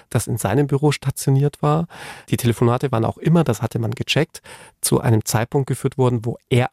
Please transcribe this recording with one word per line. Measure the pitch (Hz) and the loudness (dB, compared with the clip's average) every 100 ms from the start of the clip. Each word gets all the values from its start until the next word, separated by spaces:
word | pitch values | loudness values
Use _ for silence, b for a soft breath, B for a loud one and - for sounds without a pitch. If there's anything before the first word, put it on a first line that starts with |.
| B | B
das | 120 - | -4 -2
in | 117 | -2
seinem | - 117 143 | 0 0 0
Büro | 139 147 | 0 0
stationiert | 139 139 - - 135 143 - | 0 -4 -4 0 2 0 0
war. | 147 156 170 B B B B | 0 0 -2 B B B B
Die | 117 | -2
Telefonate | 117 113 117 120 143 | 0 2 2 2 0
waren | 120 | 0
auch | 110 - | -2 -2
immer, | - 170 | 2 2
das | 143 113 | 2 0
hatte | 113 117 | -2 -4
man | 110 | -4
gecheckt, | 113 - - 160 - B B B B | -4 -2 -2 -2 -6 B B B B
zu | - 135 | -2 0
einem | 127 110 | 4 2
Zeitpunkt | - 107 113 143 135 | 2 -2 0 -2 -2
geführt | 131 139 - | -4 -4 0
worden, | 139 123 | 0 0
wo | 117 - - | -4 -8 0
er | 123 - | 0 0